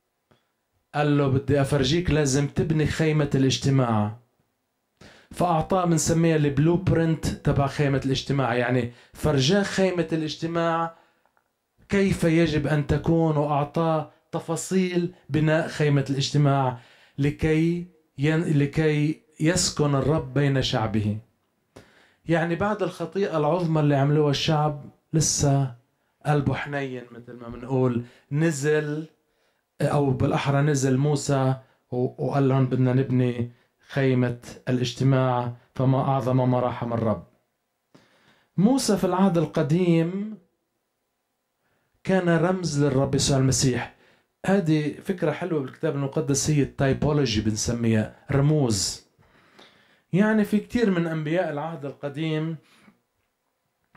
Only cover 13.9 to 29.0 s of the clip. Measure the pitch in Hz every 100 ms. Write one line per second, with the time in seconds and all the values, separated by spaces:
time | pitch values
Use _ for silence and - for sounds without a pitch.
13.9 | 156 - _ _ 160 165 160 - 190 185
14.9 | 175 175 - - 151 156 160 160 - 151
15.9 | 143 131 139 - 147 143 139 127 123 -
16.9 | _ _ - 143 147 160 156 165 175 175
17.9 | _ _ - 147 160 175 143 143 160 156
18.9 | 147 151 - _ - 156 180 - - 143
19.9 | 139 131 160 - 139 139 135 - 123 107
20.9 | 107 107 107 - _ _ _ _ - -
21.9 | _ _ _ - 165 170 170 202 208 180
22.9 | - 165 196 196 156 147 180 165 156 147
23.9 | 139 139 147 147 135 - 151 151 139 -
24.9 | - - - - - 143 139 131 120 _
25.9 | _ _ _ 151 147 135 123 143 143 135
26.9 | 123 120 120 120 120 120 120 123 131 127
27.9 | 120 120 - - 143 165 139 147 151 147
28.9 | 151